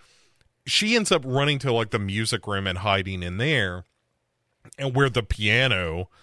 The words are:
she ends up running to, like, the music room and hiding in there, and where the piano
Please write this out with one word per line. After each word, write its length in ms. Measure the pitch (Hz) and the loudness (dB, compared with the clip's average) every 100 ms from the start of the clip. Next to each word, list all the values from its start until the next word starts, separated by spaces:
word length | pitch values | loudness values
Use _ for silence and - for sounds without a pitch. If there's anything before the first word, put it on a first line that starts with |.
| _ _ _ _ _ _ - | _ _ _ _ _ _ -2
she 300 | - 214 233 | 0 2 2
ends 160 | 196 | 4
up 120 | 170 131 | 2 2
running 340 | 131 143 139 | 0 2 0
to, 140 | 135 | 0
like, 160 | 113 107 | 0 0
the 80 | 110 | -2
music 480 | 98 101 110 107 104 | -2 -2 -2 -4 -2
room 180 | 98 98 | -2 -2
and 120 | 90 | -2
hiding 420 | 104 98 95 92 | 0 0 0 -6
in 140 | 87 92 | -6 -4
there, 460 | 143 139 95 90 - _ _ _ _ _ _ _ - - | -2 0 -2 -4 -12 _ _ _ _ _ _ _ -20 -8
and 180 | 139 131 | -2 2
where 140 | 139 | 2
the 140 | 123 | 2
piano 840 | 98 - 107 117 131 95 85 85 92 _ | -2 -2 2 4 2 0 -2 -4 -8 _